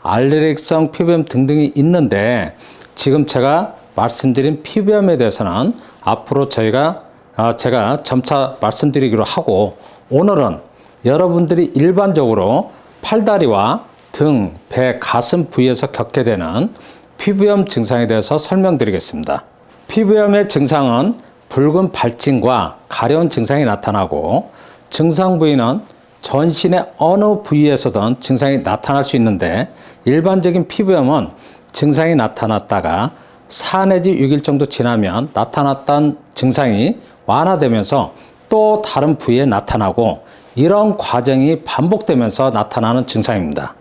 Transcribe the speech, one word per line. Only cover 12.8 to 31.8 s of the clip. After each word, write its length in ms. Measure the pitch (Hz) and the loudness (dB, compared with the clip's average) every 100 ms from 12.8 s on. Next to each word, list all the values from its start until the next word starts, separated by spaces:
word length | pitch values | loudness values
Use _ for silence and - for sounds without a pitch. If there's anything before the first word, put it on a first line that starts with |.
| - - | -20 -14
팔다리와 840 | - 220 214 202 147 101 107 185 - - - | -2 0 2 2 2 2 0 -2 -8 -20 -18
등, 420 | - 147 135 95 78 - | -2 0 0 -2 -8 -8
배, 300 | - 127 120 | -2 -2 -2
가슴 520 | - 120 123 180 156 | -4 -2 0 -2 -2
부위에서 380 | - 127 123 135 | 0 0 0 -4
겪게 340 | - 113 - | -6 -4 -2
되는 500 | 117 104 80 92 196 - - - - - | 0 -2 -4 -4 -4 -6 -20 -20 -20 -6
피부염 480 | - 196 202 208 190 | -2 2 2 2 0
증상에 400 | - 113 123 117 | -2 -2 0 0
대해서 320 | 110 107 147 | 0 0 -2
설명드리겠습니다. 1040 | 147 190 190 156 113 92 - - 78 - - _ - - - | 0 0 2 2 0 -2 -4 -6 -6 -6 -8 _ -20 -20 -4
피부염의 600 | - 208 214 208 202 202 | 0 2 4 4 2 2
증상은 680 | 156 139 151 135 117 165 233 - - _ | 0 2 2 2 2 0 -4 -10 -20 _
붉은 440 | - 143 160 190 | 0 2 2 0
발진과 840 | - 117 - - 131 117 123 85 - - | -2 -4 -2 0 0 2 0 -2 -8 -14
가려운 400 | - 117 151 170 | -4 0 2 2
증상이 360 | - 113 139 | 0 0 0
나타나고 880 | 135 101 - 104 90 73 78 127 - - - - - | 0 -2 -2 -2 -2 -2 0 -2 -2 -20 -20 -20 -10
증상 480 | - 160 156 190 180 | -2 0 2 0 2
부위는 440 | 156 139 117 170 - - _ _ | 2 2 0 -2 -6 -20 _ _
전신의 640 | - 135 160 160 185 180 - - | -4 0 0 0 0 0 -2 -2
어느 440 | 160 196 208 208 | 0 2 2 0
부위에서든 800 | 208 147 147 135 131 107 107 127 | 0 2 2 2 0 -2 -2 -2
증상이 420 | - 131 139 139 | -2 0 2 0
나타날 420 | - 107 - 139 | -2 -4 -2 -2
수 120 | 135 135 | 0 0
있는데 560 | 113 95 82 92 - - - - | 0 0 -2 -2 -4 -10 -20 -6
일반적인 640 | - 147 165 190 180 175 170 | 0 2 2 0 0 0 -4
피부염은 600 | - 196 180 127 151 85 - - - - | -4 0 2 2 0 -2 -10 -20 -20 -12
증상이 420 | - | -2